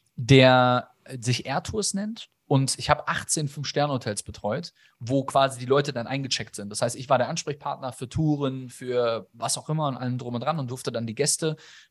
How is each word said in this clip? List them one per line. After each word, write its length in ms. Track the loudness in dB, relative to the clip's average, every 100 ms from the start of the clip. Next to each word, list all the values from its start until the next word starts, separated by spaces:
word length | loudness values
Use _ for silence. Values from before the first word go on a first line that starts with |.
| _ -4
der, 760 | 8 10 10 8 6 2 -2 _
äh, 160 | -14 -6
sich 240 | -2 -2 -2
Air 160 | -6
Tours 320 | -4 -4 -2
nennt. 360 | -2 -6 -8 -14 _ 0
Und 320 | 2 2 -2
ich 120 | 0
habe 180 | 0 0
achtzehn 400 | -6 -4 -4 -4
Fünf-Sterne-Hotels 760 | -6 -6 -2 0 -2 -4 -6
betreut, 520 | -8 -8 -4 -4 -6 -16 _ _
wo 240 | -2 -2
quasi 360 | 2 2 2 0
die 60 | 0
Leute 260 | 2 2
dann 120 | -4 -4
eingecheckt 500 | -4 -4 -6 -8 -12
sind. 140 | -10
Das 120 | -4
heißt, 140 | -4 -4
ich 120 | 0
war 80 | 2
der 120 | 2
Ansprechpartner 640 | -4 -6 -8 -8 -8 -10
für 160 | -10 -6
Touren, 600 | -2 0 2 0 -4 -10
für 580 | -10 -4 0 0 0 -6
was 240 | -8 -4 -4
auch 120 | -4
immer 180 | -2 -2
und 80 | -2
allem 220 | -4 -4
drum 180 | -4 -4
und 60 |
dran 180 | -2 -2
und 100 | -4
durfte 220 | -6 -6
dann 160 | -4 -4
die 80 | -2
Gäste 400 | 0 0 -2 -4 -10 -20 -10